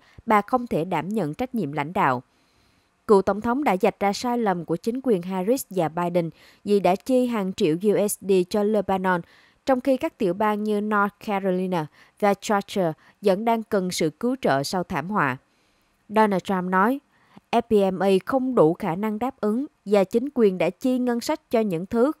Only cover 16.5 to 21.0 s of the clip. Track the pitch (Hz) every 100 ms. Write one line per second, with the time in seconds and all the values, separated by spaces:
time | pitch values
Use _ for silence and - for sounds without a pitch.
16.5 | 190 180 185 208 277 - _ _ - -
17.5 | 175 - 214 190 190 196 190 - 269 254
18.5 | 240 156 175 185 165 214 214 247 - 214
19.5 | 220 294 _ - 202 185 233 277 254 214
20.5 | 185 170 - 262 254